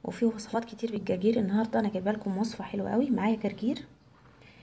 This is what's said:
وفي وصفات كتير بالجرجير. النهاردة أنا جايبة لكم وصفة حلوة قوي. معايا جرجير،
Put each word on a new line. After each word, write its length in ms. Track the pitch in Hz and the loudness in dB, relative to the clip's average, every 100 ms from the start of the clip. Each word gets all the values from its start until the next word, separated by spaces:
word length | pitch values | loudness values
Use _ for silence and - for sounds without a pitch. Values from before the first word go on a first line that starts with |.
وفي 200 | - - | -8 0
وصفات 400 | 233 214 - 226 | 0 0 -4 -4
كتير 280 | 233 - 233 | -4 -8 -4
بالجرجير. 460 | 208 180 185 202 233 | -4 -2 2 4 4
النهاردة 420 | 190 208 226 226 | 2 2 2 2
أنا 80 | 214 | 2
جايبة 240 | 185 185 | 0 0
لكم 260 | 214 202 185 | -2 -2 0
وصفة 260 | 226 - | -2 -2
حلوة 260 | - 202 196 | -6 -4 0
قوي. 200 | 214 285 | 2 2
معايا 260 | 202 202 214 | 2 2 2
جرجير، 500 | 202 - 220 302 - - - - - - - - | 0 -2 -2 -2 -8 -20 -20 -20 -20 -20 -20 -20